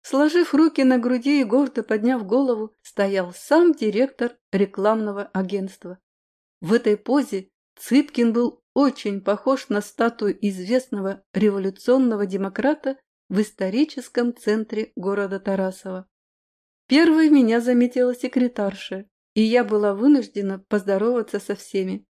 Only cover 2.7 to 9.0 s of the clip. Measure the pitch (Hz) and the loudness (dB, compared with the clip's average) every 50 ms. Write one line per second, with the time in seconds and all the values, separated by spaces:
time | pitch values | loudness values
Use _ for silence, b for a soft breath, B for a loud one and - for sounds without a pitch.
2.7 | _ _ _ - _ - 202 196 196 190 180 175 180 - - - 285 330 349 349 | _ _ _ -12 _ -2 -2 0 0 -4 -4 -6 -10 -18 -2 2 4 4 6 4
3.7 | 294 - 226 214 190 214 262 269 _ - 240 240 - _ _ _ - 190 202 190 | 2 2 -2 -2 0 0 -2 -2 _ -6 -6 -6 -6 _ _ _ -2 -2 -2 -2
4.7 | 196 202 190 214 220 220 214 208 196 202 202 - - 190 190 180 202 196 190 190 | -2 -2 0 0 0 0 -2 -6 -6 -8 -12 -8 -6 -6 -4 -4 -6 -6 -8 -8
5.7 | - _ - - 185 _ _ _ _ _ _ _ _ _ _ _ _ _ - 156 | -14 _ -18 -18 -18 _ _ _ _ _ _ _ _ _ _ _ _ _ -2 0
6.7 | 220 233 233 208 208 208 _ - 254 294 247 - 208 190 190 _ _ _ _ _ | 0 0 2 0 -2 -2 _ 0 0 0 0 -2 -6 -10 -10 _ _ _ _ _
7.7 | _ - - - 226 285 285 - - 240 233 233 214 240 240 240 - _ _ _ | _ -20 -4 2 2 2 2 2 -2 0 0 2 2 0 -2 -2 -6 _ _ _
8.7 | _ 254 285 269 262 - | _ 2 2 2 0 -2